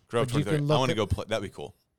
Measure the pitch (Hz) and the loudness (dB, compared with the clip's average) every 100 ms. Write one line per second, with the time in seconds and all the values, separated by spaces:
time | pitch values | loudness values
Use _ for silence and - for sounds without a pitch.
0 | _ 117 123 135 151 156 147 151 131 110 | _ -2 0 0 0 0 2 2 2 0
1 | 104 - 90 98 98 - 65 - _ | 0 -2 -2 -4 -4 -8 -14 -14 _